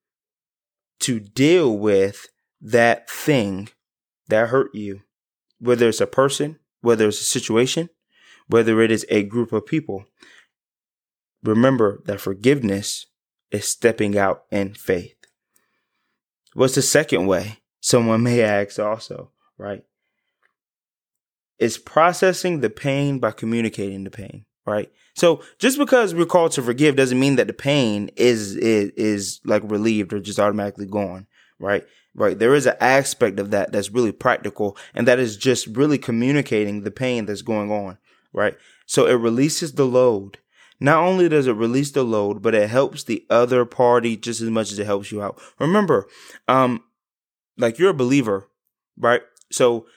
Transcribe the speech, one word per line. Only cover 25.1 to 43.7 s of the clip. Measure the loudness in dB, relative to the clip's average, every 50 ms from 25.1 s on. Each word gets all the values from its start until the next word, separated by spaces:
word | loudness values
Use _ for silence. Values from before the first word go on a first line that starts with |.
| _
So | 0 2 2 2 0 -4 -14 _ _
just | -2 0 0 0
because | 2 2 4 2 2 0 0
we're | -2 -2
called | 2 2 2 2 2 0
to | -2 -2
forgive | -2 0 2 2 2 4
doesn't | 2 2 2 2 2
mean | 2 2 2
that | 2 0
the | 0 -4
pain | -4 -2 0 0 2 2 0 -2 -2 -6 -8 -2
is, | 2 4 4 4 2 -2 -6 -6
is, | -2 0 2 2 2 0 -2 -4
is, | -2 -2 0 0 -2 -4 -8 -10 -10 -4
like, | -2 -2 -2 0
relieved | -2 -4 -2 0 0 0 0 -2 -4 -6
or | -8
just | -8 -6 -2 0
automatically | 0 0 0 -2 -4 -6 -8 -10 -12
gone, | -6 -6 -4 -4 -6 -8 -14 -18 _ _ _ _ _ _ _
right? | -4 -2 -2 -2 -4 _ _ _ _ _ _
Right. | -2 -2 -2 0 2
There | 2 2 4
is | 4 2
an | 0 0 2
aspect | 2 2 2 2 0 -2 -2 -2 -2 0 0 -4
of | -4 -2
that | -2 -2 -2 -2 -4
that's | -4 -6 -2
really | -2 -2 -2 -2 -4
practical, | -2 -2 -2 -2 0 -4 -10 -6 -6 -6 -6 -6 -10 -18 -10 -6
and | 0 2 2
that | 4 2
is | 2 -2 -4
just | -2 0 0 0 0 -2
really | -6 -2 -2 0 0 0 -2
communicating | -2 -4 -2 -2 0 0 0 0 0 0 -2 -2 -2 -2 -4 -6 -8
the | -10 -8
pain | -6 -4 -4 -4 -4 -6
that's | -6 -8 -8 -6
going | -4 -4 -4 -2 -4 -4
on, | -6 -6 -10 -14 -18 _ _ _ _ _ _ -4
right? | -2 -2 -2 -4 -6 _ _ _ _ _
So | -4 0 2 4
it | 4 4
releases | 4 2 0 2 2 0 0 0 -4 -6 -6 -2
the | -2 0
load. | 2 2 4 4 2 2 0 -6 -10 -18 -20 _ _ _ _ _ _ _ _
Not | 0 2 2 2 2
only | 2 2 2 2 4
does | 2 2 2 2
it | 0
release | 0 0 0 0 0 -2 0
the | -2 -2 -2
load, | 0 0 0 0 -2 -4 -2
but | -2 0 2
it | 2 2 2
helps | 2 0 0 0 -2 -8 -6
the | -6 -6 -6 -2 2
other | 2 2 4 4 4 2 2
party | 0